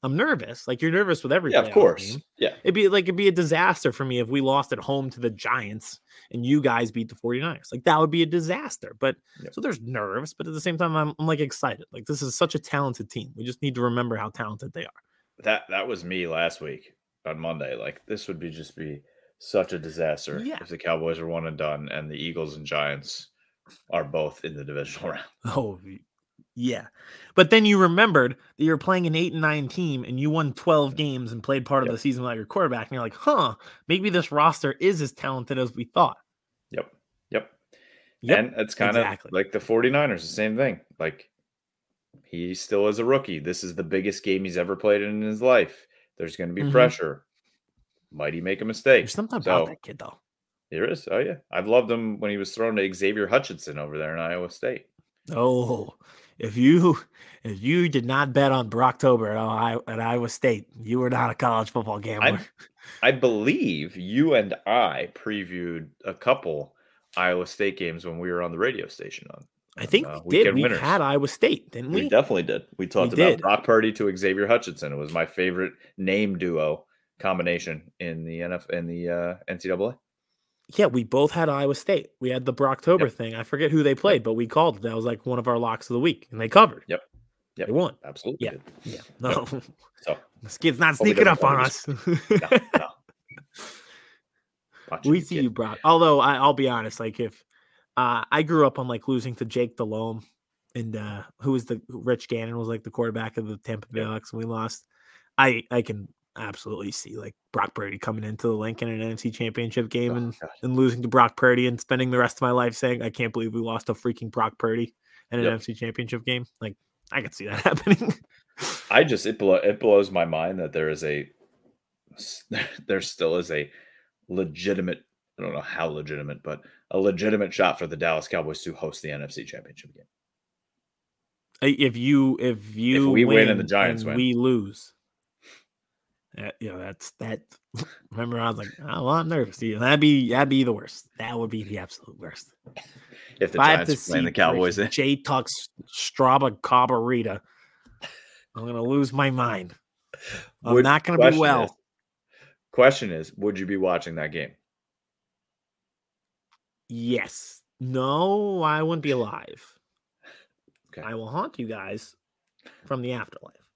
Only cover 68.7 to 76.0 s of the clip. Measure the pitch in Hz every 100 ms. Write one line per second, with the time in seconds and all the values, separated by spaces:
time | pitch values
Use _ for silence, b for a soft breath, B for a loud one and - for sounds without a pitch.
68.7 | 113 - - - - - - - _ _
69.7 | - 113 214 - 76 85 160 226 95 -
70.7 | 98 143 190 139 143 139 - 262 - -
71.7 | 120 127 180 285 113 139 98 82 - -
72.7 | - 92 104 90 - - 110 95 104 -
73.7 | 113 110 107 104 92 95 95 101 117 -
74.7 | 76 78 71 73 82 82 - 92 90 92
75.7 | - b -